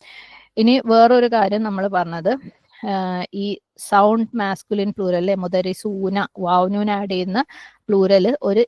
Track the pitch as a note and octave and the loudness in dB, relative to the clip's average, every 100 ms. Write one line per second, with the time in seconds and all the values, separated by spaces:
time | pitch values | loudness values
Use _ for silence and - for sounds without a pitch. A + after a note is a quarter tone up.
0 | - - - - _ - A3+ B3+ A3+ A3+ | -20 -20 -20 -20 _ 0 2 2 4 6
1 | A#3 B3 A#3+ A#3 G3 G#3 A3 G3 G3 F#3+ | 6 6 4 2 0 0 -2 -4 -2 -2
2 | E3+ E3 E3 C4+ F3 - _ _ G#3+ G3 | -4 -4 -2 -4 -6 -20 _ _ -8 -6
3 | F#3 F3+ - G3 G3+ G3 _ - - G3+ | -4 -6 -8 -8 -8 -8 _ -20 -2 2
4 | G#3 A3+ A3+ A#3 G3 F#3+ - G#3+ G3+ G3+ | 4 2 -2 -4 -4 -6 -6 -4 -4 -4
5 | F#3+ F3 F3+ F#3+ F3+ F#3 F#3 F#3 G#3+ G3 | -2 -2 0 -2 -2 -2 -4 -6 -8 -6
6 | F#3+ F#3+ F#3+ - F3 F3+ F#3 G3+ G#3 G3+ | -4 -4 -6 -6 0 2 2 0 -2 -4
7 | G3+ F#3 F#3 G3+ D4 - - _ - G3+ | -4 -4 -2 -4 -4 -10 -20 _ -2 2
8 | F#3+ G3 G3 C#4 - G3+ | 4 4 4 0 0 0